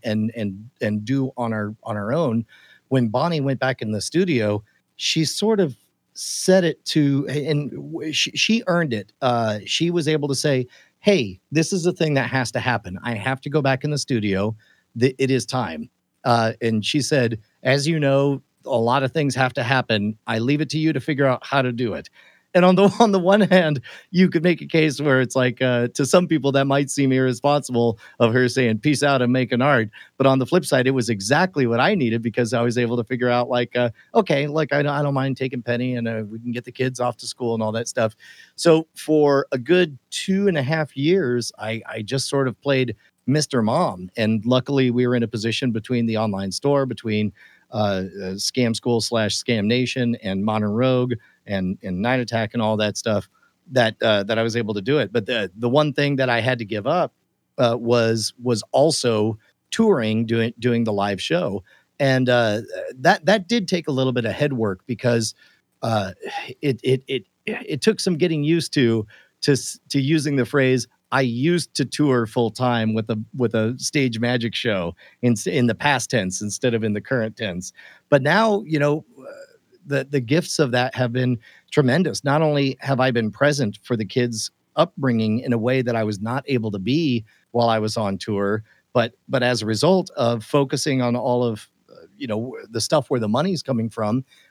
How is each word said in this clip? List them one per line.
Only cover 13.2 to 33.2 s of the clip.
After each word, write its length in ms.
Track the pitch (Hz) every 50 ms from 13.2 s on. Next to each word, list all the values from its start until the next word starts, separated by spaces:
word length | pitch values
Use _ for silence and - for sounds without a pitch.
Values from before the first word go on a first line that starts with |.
| 101 127 135 131
to 80 | - 151
go 140 | 143 156 135
back 200 | 135 135 131 -
in 60 | 151
the 80 | 147 143
studio. 580 | - - 135 113 104 104 95 92 101 110 110 110 _ _ _ _ _ _ - 117
Th-, 160 | 117 135 135 -
it 140 | 135 127
is 160 | 135 123 110 -
time." 420 | - 127 117 87 80 78 - - _ _ _ _ _ _ -
Uh, 300 | 131 120 117 113 113 110 -
and 240 | 117 117 110 107 104
she 160 | - - 151
said, 380 | 127 - 156 139 123 113 110 107 - _ _ _ -
"As 240 | 131 131 143 139 156
you 120 | 165 156
know, 440 | 147 135 135 139 139 143 139 131 - _ _ _ -
a 120 | - 135 117
lot 240 | 113 117 123 139
of 120 | 135 127 -
things 200 | 165 147 139 127
have 200 | 135 131 127 117
to 100 | 143 120
happen. 540 | 113 135 131 123 - 113 104 101 104 110 - _ -
I 100 | 117 110
leave 240 | 113 131 147 147
it 80 | - 123
to 60 | - 156
you 160 | 156 160 160
to 60 | 170
figure 260 | - - 156 131 143
out 180 | 135 127 117 -
how 200 | - 139 139 131
to 80 | 127
do 220 | 120 117 127 113 95
it." 160 | - - - _ _ _ _ _ _ _ _ -
And 120 | 180 180
on 100 | 185 185
the, 180 | 180 202 196 190
<laughs> 40 | -
on 140 | 247 214 196
the 60 | 190
one 200 | 170 180 196 214
hand, 400 | 202 165 185 185 175 156 151 135 - - - - - _
you 200 | - 175 185 180
could 140 | - 165 156
make 180 | 180 170 147
a 60 | 147 147
case 320 | - 165 156 156 131 143
where 220 | 143 151 131 131
it's 160 | 127 120 - 131
like, 240 | 127 127 117 -
uh, 260 | 131 127 123 120 120 120 -
to 120 | - 143
some 220 | 127 - 180 180 160
people 240 | 165 151 127 139
that 140 | 135 139 139
might 240 | 139 139 143 147 139
seem 240 | - - 139 131 131
irresponsible 840 | 131 131 131 123 110 - 143 147 147 127 - 127 117 120 117 110 - - - - -
of 140 | 120 117 113
her 160 | 127 127 120
saying, 300 | - 135 123 117 110 107
"Peace 240 | - 151 147 127 147
out 180 | 143 139 131
and 100 | 123 120
make 220 | 127 131 127 107 127
an 80 | 120
art." 280 | 131 143 143 123 110 107 - - - - _ -
But 100 | 135 135
on 120 | 135 135
the 60 | 123
flip 200 | - - 180 180
side, 200 | - 151 131 123
it 60 | 131
was 160 | 135 131 117 113
exactly 580 | 117 98 95 107 139 156 185 185 - 147 131
what 140 | 117 117 117
I 160 | 131 175 214
needed, 260 | 185 131 113 110 117
because 320 | 113 120 101 - 120 107 120
I 80 | 120
was 160 | 120 123 113 123
able 200 | 120 113 120 120
to 80 | 110
figure 240 | - 131 120